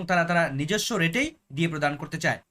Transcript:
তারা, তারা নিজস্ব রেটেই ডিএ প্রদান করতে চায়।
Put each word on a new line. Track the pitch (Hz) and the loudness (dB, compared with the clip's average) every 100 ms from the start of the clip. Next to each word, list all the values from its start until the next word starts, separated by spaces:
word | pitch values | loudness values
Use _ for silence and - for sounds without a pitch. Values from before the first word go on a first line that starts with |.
| 180 | 0
তারা, | 175 165 | 2 4
তারা | 170 156 135 | 2 2 -2
নিজস্ব | 151 208 - 226 | -2 -2 0 2
রেটেই | 165 233 294 - _ 135 | 2 2 -2 -6 _ -2
ডিএ | 165 | -2
প্রদান | 156 147 143 | 2 -2 -2
করতে | 156 160 | -8 -2
চায়। | 156 117 _ | -2 -2 _